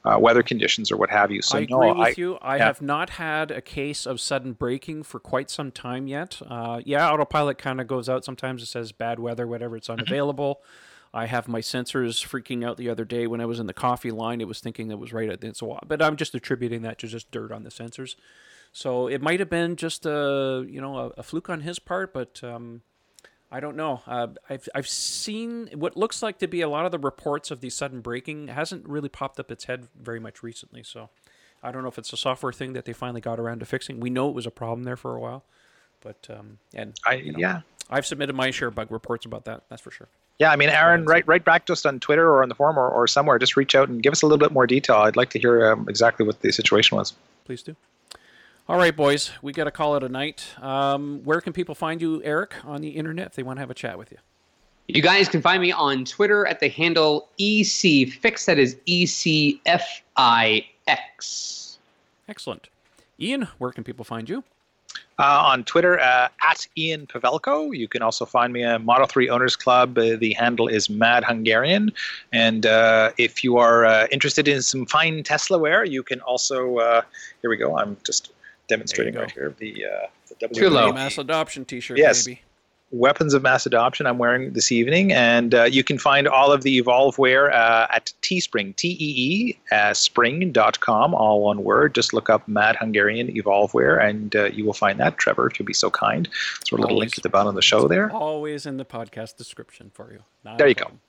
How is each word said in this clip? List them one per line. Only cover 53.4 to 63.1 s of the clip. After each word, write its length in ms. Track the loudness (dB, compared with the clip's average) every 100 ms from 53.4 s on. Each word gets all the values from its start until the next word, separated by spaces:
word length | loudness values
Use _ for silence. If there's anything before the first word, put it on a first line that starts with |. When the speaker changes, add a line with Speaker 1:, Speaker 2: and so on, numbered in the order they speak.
Speaker 2:
wanna 160 | -10 -10
have 100 | -12
a 40 | -10
chat 220 | -10 -12
with 140 | -18
you? 60 | -20 _ _ _ _ _ _ -2
Speaker 3:
You 140 | 2
guys 280 | 4 4 2
can 120 | 2
find 200 | 2 2
me 100 | 0
on 320 | 0 0 0
Twitter 420 | -6 -2 2 2 0
at 140 | 0
the 80 | -2
handle 600 | 0 0 4 2 2 -4 -4
E 260 | 0 2
C 420 | 2 2 4 4 4
Fix. 400 | 0 -2 0 0
That 100 | 4
is 160 | 4 2 -2
E 200 | 0 0
C 560 | 0 0 2 2 0 0
F 360 | 0 -2 -12 _ 2
I 480 | 4 6 4 2 -2 _ -4
X. 880 | -2 -4 -14 -12 -10 -12 -14 -18 -20 _ _ _ _ -20
Speaker 2:
Excellent. 420 | -14 -12 -12 _ _ _ _ _